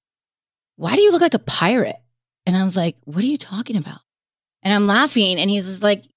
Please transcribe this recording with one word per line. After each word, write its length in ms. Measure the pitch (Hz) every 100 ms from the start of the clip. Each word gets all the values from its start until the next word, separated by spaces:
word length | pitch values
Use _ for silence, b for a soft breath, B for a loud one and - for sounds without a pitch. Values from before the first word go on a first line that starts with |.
| _ _ _ _ _ _ _ -
"Why 200 | 165 269
do 60 |
you 100 | 415
look 100 | 349
like 120 | 339
a 60 | 220
pirate?" 580 | - - 170 247 175 - _ _ _ _ 180
And 120 | 185
I 60 |
was 120 | 190 180
like, 220 | 170 - -
"What 180 | 160
are 40 | 247
you 100 | 294
talking 400 | - 190 240 214
about?" 220 | 147 - _ _ _ _ _ _
And 100 | 190
I'm 120 | 208 202
laughing, 520 | 214 202 233 190 180
and 100 | 190
he's 160 | 202 185
just 180 | 190
like, 200 | 208 202 -